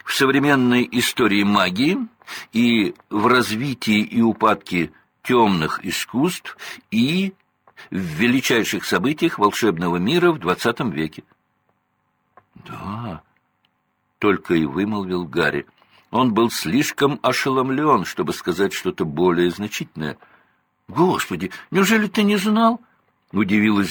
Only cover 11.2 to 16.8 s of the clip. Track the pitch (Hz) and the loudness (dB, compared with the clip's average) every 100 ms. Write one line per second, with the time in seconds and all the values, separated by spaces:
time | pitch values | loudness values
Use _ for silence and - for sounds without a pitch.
11.2 | - _ _ _ _ _ _ _ _ _ | -20 _ _ _ _ _ _ _ _ _
12.2 | _ _ _ - - 98 90 107 117 78 | _ _ _ -20 -18 -14 -10 -10 -10 -12
13.2 | _ _ _ _ _ _ _ _ _ - | _ _ _ _ _ _ _ _ _ -2
14.2 | 104 87 - 85 73 78 104 104 92 90 | 0 0 0 0 0 -2 -2 -2 -4 -4
15.2 | 85 85 73 71 - _ _ _ _ 110 | -4 0 0 -2 -8 _ _ _ _ 0
16.2 | 127 107 117 - 80 120 | 2 2 0 0 -2 0